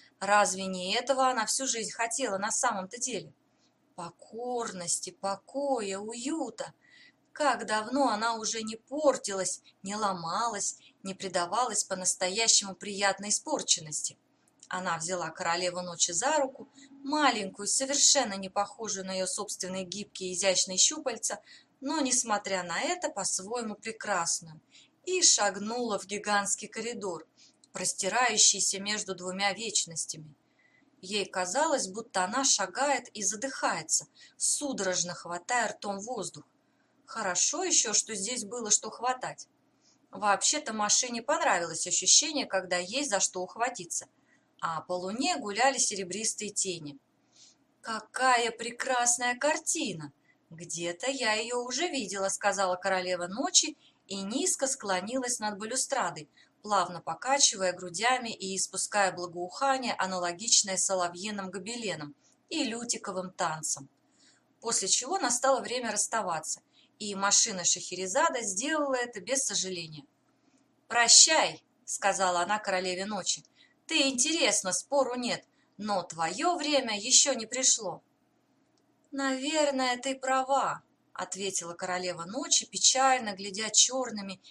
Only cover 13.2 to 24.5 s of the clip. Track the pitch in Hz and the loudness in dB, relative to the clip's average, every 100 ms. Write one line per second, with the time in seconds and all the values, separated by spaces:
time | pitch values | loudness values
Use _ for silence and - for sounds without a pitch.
13.2 | 202 208 302 285 - - 156 151 - - | 0 -2 0 0 2 0 0 -8 -8 -10
14.2 | _ _ _ _ - 185 185 165 160 185 | _ _ _ _ -8 -6 -2 -4 -2 -4
15.2 | 160 160 175 175 180 175 180 170 - 170 | -6 -4 -2 0 0 -2 -6 0 0 0
16.2 | 262 311 175 - - - - - 269 302 | 2 2 0 -4 -18 -20 -20 -16 -4 2
17.2 | 285 226 190 190 202 - 269 285 - 285 | 2 2 -4 -6 -2 0 0 4 6 6
18.2 | 233 196 190 208 202 - 214 190 190 190 | 2 -2 -4 -2 -2 -4 -8 -6 -4 -2
19.2 | 185 - 202 - 185 190 185 196 202 - | -2 -4 -6 -6 -6 -6 -6 -8 -10 -8
20.2 | 185 180 196 185 - 185 - 302 269 226 | -6 0 2 2 2 4 2 2 -4 -4
21.2 | - - - - _ _ 262 320 262 254 | -4 -6 -12 -20 _ _ -4 0 2 2
22.2 | 226 208 196 190 175 170 277 359 320 208 | 2 0 0 -2 -2 -2 -2 -2 -4 -4
23.2 | 185 - 190 240 220 202 220 220 208 190 | -4 -4 -4 -6 -6 -8 -10 -8 -2 0
24.2 | 165 - 165 | 0 -2 -4